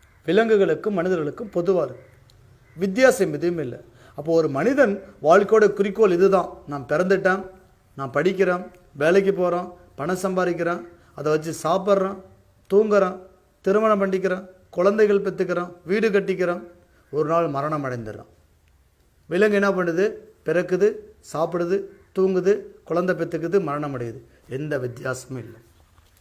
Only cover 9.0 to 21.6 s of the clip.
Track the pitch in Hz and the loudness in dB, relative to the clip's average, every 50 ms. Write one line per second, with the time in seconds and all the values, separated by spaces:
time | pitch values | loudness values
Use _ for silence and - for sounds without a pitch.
9 | 143 160 185 196 190 190 180 170 180 175 175 170 - - - - - - _ - | 2 4 4 4 4 2 2 0 0 0 0 -2 -4 -8 -14 -20 -20 -18 _ -8
10 | 139 170 185 180 - 190 185 185 180 180 170 170 170 170 175 175 - - - - | -6 -4 -4 -4 -4 -2 -2 0 0 0 -2 -2 -2 -2 -4 -4 -8 -14 -20 -20
11 | _ _ _ - - 151 151 156 156 165 156 - - 156 175 190 185 202 202 196 | _ _ _ -6 -2 0 0 0 -2 -6 -8 -6 -2 -2 -2 0 0 0 0 0
12 | 190 190 202 202 - - - _ _ _ _ _ _ - 196 202 220 214 208 202 | 0 -2 -6 -10 -16 -20 -20 _ _ _ _ _ _ 2 2 2 4 4 4 2
13 | 190 180 185 - - - - _ _ _ _ _ - 185 196 214 220 220 214 196 | 2 2 -2 -6 -14 -20 -20 _ _ _ _ _ 0 0 2 4 4 4 2 2
14 | 196 190 190 185 185 185 180 185 - - - _ _ _ - 175 180 202 208 214 | 2 0 0 -2 -2 -2 -4 -4 -8 -12 -20 _ _ _ -2 0 2 2 4 4
15 | 214 202 202 196 196 196 170 156 185 165 175 175 175 175 - - - 156 190 220 | 4 4 4 2 0 -2 -4 -4 -4 -2 -2 -4 -4 -6 -10 -14 -6 -4 -2 0
16 | 214 226 190 202 180 180 185 180 180 175 175 196 226 - - - _ _ _ _ | 2 2 2 0 0 0 -2 -2 -2 -2 -2 -4 -8 -14 -20 -20 _ _ _ _
17 | _ _ 135 147 156 147 165 170 170 156 139 135 139 156 156 151 139 131 123 120 | _ _ -4 -2 -2 0 2 0 0 0 -2 -4 -4 -4 -4 -4 -4 -6 -6 -6
18 | 113 107 107 - - - _ _ _ _ _ _ _ _ _ _ _ _ _ _ | -8 -10 -12 -14 -16 -20 _ _ _ _ _ _ _ _ _ _ _ _ _ _
19 | _ _ _ _ _ - 160 - 202 214 202 202 202 202 190 185 180 170 165 170 | _ _ _ _ _ -4 0 2 2 2 2 2 0 0 0 0 -2 -2 0 0
20 | 190 - 220 - - - _ _ _ - 160 175 180 - 185 175 196 214 220 214 | 0 -2 -2 -8 -14 -20 _ _ _ -2 -2 -2 0 -2 0 2 2 2 0 -2
21 | - - - _ _ - - 147 165 165 175 175 | -10 -20 -20 _ _ -10 -4 -4 -4 -2 -2 -4